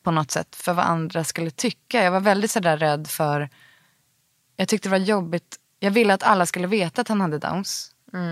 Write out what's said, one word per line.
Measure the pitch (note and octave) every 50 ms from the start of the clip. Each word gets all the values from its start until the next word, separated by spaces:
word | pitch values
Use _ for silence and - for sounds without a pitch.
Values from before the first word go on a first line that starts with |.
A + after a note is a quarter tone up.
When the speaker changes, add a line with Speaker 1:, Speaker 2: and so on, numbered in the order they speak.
| _
Speaker 1:
på | F3+
något | E3 D#3+ D3+ -
sätt | - D#3+ - - -
för | - - F#3 F3
vad | F3 -
andra | - E3+ E3 D#3+ E3 - E3 D#3
skulle | - - - E3 E3
tycka. | - - - A3+ - - _ - - A#3+ G3
Jag | F3+
var | F#3 F#3+
väldigt | F#3+ G#3+ F#3+ G3+ G3+ A3+
sådär | - A3 F3 E3+ D#3 D3+
rädd | D#3+ D3+ D3 D3+ D3+ D3
för... | - - D#3+ D3 D3 D3 D3 C#3 - _ - _ _ _ _ _ _ _ _ _ _ _ _ _ _ _ _ _ _
Jag | - F#3+ -
tyckte | A3 G3 - G3
det |
var | F#3+ F#3+
jobbigt. | F#3+ G3+ G#3+ G3 F3 E3 E3+ E3+ - _ - - _ _ _ _
Jag | - G3
ville | G3 A#3+ A#3 G3+ F#3+
att | G3 -
alla | A#3 G#3+ F#3 F3
skulle | - - F3+ F3+ F3+
veta | A3 G#3+ F3+ E3 - -
att | A#3+ -
han | A3 G3+
hade | F#3+ E3 D3+ D3
Downs. | - - F2+ F#3 G3+ - - - - - _ _ _ _ -
Speaker 2:
Mm. | F#3 F3 E3+